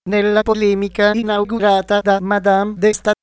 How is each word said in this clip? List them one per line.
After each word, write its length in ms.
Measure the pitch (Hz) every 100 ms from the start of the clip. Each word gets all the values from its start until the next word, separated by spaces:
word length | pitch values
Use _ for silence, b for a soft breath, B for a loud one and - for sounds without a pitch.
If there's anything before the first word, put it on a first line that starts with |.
| 185
nella 320 | 208 208 214
polemica 720 | 220 214 208 196 202 - 208
inaugurata 840 | 214 214 202 202 226 202 196 190 208
da 180 | 202 196
Madame 540 | 190 202 196 196 208 202
de 160 | 208
Staël. 220 | 208 214 214